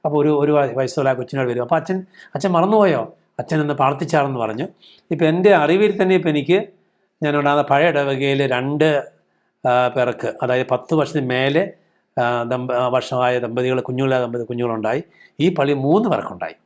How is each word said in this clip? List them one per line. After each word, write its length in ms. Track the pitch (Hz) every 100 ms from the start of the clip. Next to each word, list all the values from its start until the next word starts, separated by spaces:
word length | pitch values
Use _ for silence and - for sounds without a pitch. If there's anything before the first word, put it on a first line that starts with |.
അപ്പൊ 120 | 160 147
ഒരു, 120 | 147 147
ഒരു 140 | 147
വയ-, 220 | 151 139
വയസ്സുള്ള 360 | 120 131 - 135
ആ 20 |
കൊച്ചിനോട് 360 | 127 120 139 127
വരും. 140 | 120
അപ്പൊ 140 | 120 160
അച്ഛൻ, 300 | 165 190 185 - -
"അച്ഛൻ 160 | 139 196
മറന്നുപോയോ? 640 | 170 190 220 196 135 110 - _ -
അച്ഛൻ 220 | - 156
ഒന്ന് 140 | 147
പ്രാർത്ഥിച്ചാറെന്ന്" 640 | 139 135 139 156 160 139 131
പറഞ്ഞു. 260 | 110 110 160 _ - - _
ഇപ്പൊ 140 | 165 160
എൻ്റെ 280 | 170 190
അറിവിൽ 480 | 180 147 185 208 196
തന്നെ 120 | 185
ഇപ്പൊ 140 | 185 165
എനിക്ക്, 300 | 147 135 190 208 _ _ _ _ _
ഞാൻ 160 | 151 143
ഉണ്ടാകുന്ന 240 | 143 147
പഴയ 260 | 139 139 170
ഇടവകയില് 540 | 147 139 135 139 139
രണ്ട്, 460 | 139 123 131 147 156 147 - _ _ _ _ _
ആ, 240 | 127 123 123
പേർക്ക്, 460 | 127 123 113 117 -
അതായത് 240 | 127 127 127
പത്ത് 280 | 123 -
വർഷത്തിന് 320 | 160 147 160 127
മേലെ, 460 | 127 135 151 196 - _ _ _ -
ആ, 260 | 120 120
ദമ്പ-, 300 | 117 127 127
ആ, 160 | 123 127
വർഷമായ 500 | 127 123 127 123 123
ദമ്പതികൾ, 420 | 117 117 127 127
കുഞ്ഞുങ്ങളില്ലാത്ത 440 | 123 127 135 131
ദമ്പതി 200 | 120 120
കുഞ്ഞുങ്ങളുണ്ടായി. 580 | 117 120 120 113 107 131 - _ - -
ഈ 140 | 165
പള്ളി 180 | 175 139
മൂന്ന് 360 | 139 135 185 233
പേർക്കുണ്ടായി. 480 | 120 95 90 82 82